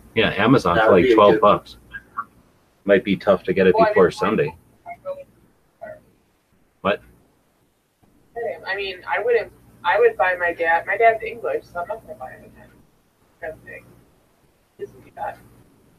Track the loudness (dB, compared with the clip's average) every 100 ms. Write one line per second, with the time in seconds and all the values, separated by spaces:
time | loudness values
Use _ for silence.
0 | -6 -2 0 0 2 2 2 2 4 4
1 | 4 6 6 6 4 2 -2 -20 -20 -20
2 | _ -18 -18 _ _ _ _ _ 0 2
3 | 2 -2 0 0 0 0 2 4 2 4
4 | 2 2 -2 -2 -2 -6 _ _ -20 -16
5 | -12 -14 -16 _ _ _ _ _ -20 -20
6 | _ _ _ _ _ _ _ _ -4 -4
7 | -8 _ _ _ _ _ _ _ _ _
8 | _ _ _ -10 -10 -10 -10 -8 -8 -10
9 | -8 -4 0 -2 -2 -14 _ _ -4 2
10 | 2 0 -2 -2 -4 -4 -2 -2 -2 2
11 | 2 2 -4 -10 -8 -8 -8 -12 -10 -12
12 | -14 -18 -18 -20 -20 -20 -20 _ _ _
13 | _ _ _ _ -16 -16 -18 -20 -20 _
14 | _ _ _ _ _ _ _ -18 -18 -18
15 | -20 -14 -12 -12 -20 _ _ _ _